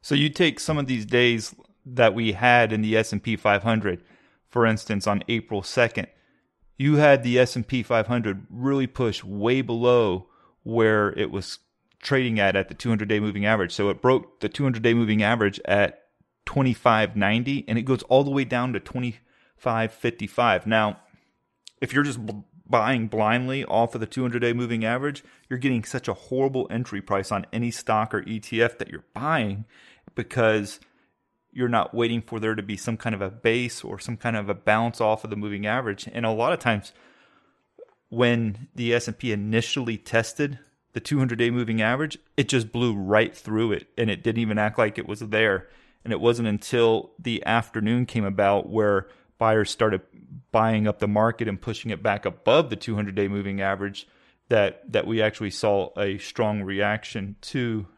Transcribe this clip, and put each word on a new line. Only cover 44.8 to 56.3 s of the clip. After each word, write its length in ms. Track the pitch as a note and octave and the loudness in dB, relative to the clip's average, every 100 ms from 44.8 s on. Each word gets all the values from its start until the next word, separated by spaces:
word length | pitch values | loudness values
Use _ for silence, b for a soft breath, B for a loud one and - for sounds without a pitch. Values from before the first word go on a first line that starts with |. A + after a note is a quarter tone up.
| A2 G#2 | 0 -2
it 100 | - | -8
was 140 | G#2 | -10
there. 480 | G#2+ G#2+ A2 F#2+ - b b b | -2 2 2 2 -4 b b b
And 100 | - | -8
it 80 | G#2 | 0
wasn't 280 | A2+ A#2+ A#2 | 2 2 0
until 640 | G#2 - B2 A#2 A2 - - | -2 -2 2 4 2 -2 -10
the 260 | - A2+ | -6 -4
afternoon 640 | - A2+ A2+ - G#2 A#2+ B2 | 0 0 0 -4 0 0 0
came 180 | A#2 | -2
about 460 | G2+ G2 G2 G2+ - | -2 2 2 2 0
where 380 | A2 G#2 G2 - b b _ | 0 2 2 -2 b b _
buyers 340 | A2+ A2 G2+ | 2 2 0
started 300 | - A2 F#2+ - - - - - | 0 0 0 -4 -20 -20 -20 -2
buying 340 | A2+ A2+ A2 G#2+ | 2 2 2 0
up 120 | G#2 | 0
the 100 | G#2 | 0
market 400 | G#2 A2 A2+ A2 | 2 2 0 -6
and 120 | G2 | -6
pushing 300 | - G#2+ A2+ | -8 -10 -8
it 120 | G2 | -4
back 220 | G#2+ G2+ | -2 -2
above 460 | G2 - - C#3 D3 | -4 -4 2 4 4
the 60 | G#2+ | -4
two 180 | - | -4
hundred 200 | G#2 G#2 | -4 -4
day 140 | G2 G2+ | -2 -2
moving 320 | G2+ G2 G2 | -2 -4 -4
average 480 | G2 G2 G2+ G2+ - b b b _ | -2 -2 -4 -8 -18 b b b _
that, 420 | A2 G2 - - | 2 4 0 -2
that 160 | G#2+ F#2 | -2 0
we 140 | A2+ | 0
actually 300 | G#2+ - G#2 | 0 0 -8
saw 400 | - A2 G2+ F#2 - | -2 0 0 0 -2
a 180 | G2+ G2 | -4 -4
strong 460 | - | -10